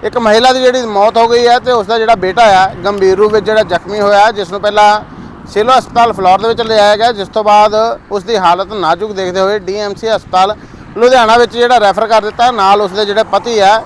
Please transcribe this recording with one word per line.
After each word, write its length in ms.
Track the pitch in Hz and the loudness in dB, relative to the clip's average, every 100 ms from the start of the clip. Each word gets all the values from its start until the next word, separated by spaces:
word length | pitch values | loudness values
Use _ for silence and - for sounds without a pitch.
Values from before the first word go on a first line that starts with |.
ਇੱਕ 160 | 220 247 | -6 -2
ਮਹਿਲਾ 340 | 226 214 254 | 0 2 2
ਦੀ 80 | 262 | 2
ਜਿਹੜੀ 220 | 254 247 | 0 0
ਮੌਤ 340 | 233 202 208 226 | -4 0 0 2
ਹੋ 120 | 233 | 0
ਗਈ 180 | 240 240 | 2 2
ਹੈ 120 | 240 | 0
ਤੇ 140 | 240 | 0
ਉਸ 140 | 240 196 | -2 -2
ਦਾ 120 | 233 | -2
ਜਿਹੜਾ 160 | 226 | 0
ਬੇਟਾ 280 | 226 185 190 | 0 0 2
ਆ, 280 | 226 190 190 185 | 4 4 2 -2
ਗੰਭੀਰ 320 | 180 202 190 185 | -6 0 0 2
ਰੂਪ 160 | 214 | 2
ਵਿੱਚ 140 | 214 196 | 0 0
ਜਿਹੜਾ 160 | 220 | -2
ਜ਼ਖਮੀ 380 | 196 175 175 208 | 0 -4 -6 -4
ਹੋਇਆ, 300 | 202 202 214 | 0 2 2
ਜਿਸ 200 | 208 180 | 0 -8
ਨੂੰ 100 | 202 | -4
ਪਹਿਲਾਂ 400 | 208 208 208 214 208 - - - - | -2 2 2 2 -4 -18 -20 -20 -8
ਸਿਵਲ 260 | 202 220 262 | -4 2 0
ਹਸਪਤਾਲ 340 | - 233 233 | 0 0 0
ਫਲੋਰ 280 | 196 190 190 | 0 0 2
ਦੇ 80 | 220 | 0
ਵਿੱਚ 120 | 226 | -4
ਲਿਆਇਆ 360 | 226 220 208 208 | -2 2 2 2
ਗਿਆ, 160 | 233 | 0
ਜਿਸ 160 | 214 190 | -2 -6
ਤੋਂ 160 | 220 | -4
ਬਾਅਦ 560 | 214 208 214 214 226 233 - | 2 4 4 2 -2 -4 -8
ਉਸ 120 | 202 | -10
ਦੀ 140 | 180 220 | -4 -2
ਹਾਲਤ 360 | 180 175 190 | 0 0 -2
ਨਾਜ਼ੁਕ 400 | 208 165 170 214 | -4 -4 -2 -4
ਦੇਖਦੇ 280 | 196 185 185 | -6 -6 -2
ਹੋਏ 180 | 190 208 | -2 -2
ਡੀ 180 | 180 202 | -6 -8
ਐਮ 180 | 208 | -8
ਸੀ 140 | 196 220 | -8 -4
ਹਸਪਤਾਲ 480 | 208 - 185 190 214 - - - - | -4 -2 0 0 -2 -12 -20 -16 -2
ਲੁਧਿਆਣਾ 400 | 240 254 220 233 | 2 4 4 2
ਵਿੱਚ 160 | 240 | 2
ਜਿਹੜਾ 260 | 233 240 247 | 0 2 4
ਰੈਫਰ 280 | 208 185 214 | 2 0 0
ਕਰ 160 | 220 | 0
ਦਿੱਤਾ। 280 | 208 214 240 | 0 -2 -2
ਨਾਲ 320 | 233 190 208 | 0 2 2
ਉਸ 80 | 208 | 0
ਦੇ 140 | 190 | -4
ਜਿਹੜੇ 180 | 208 202 | -4 -2
ਪਤੀ 360 | 220 196 240 220 | -2 -2 -2 0
ਆ 240 | 190 220 | 2 2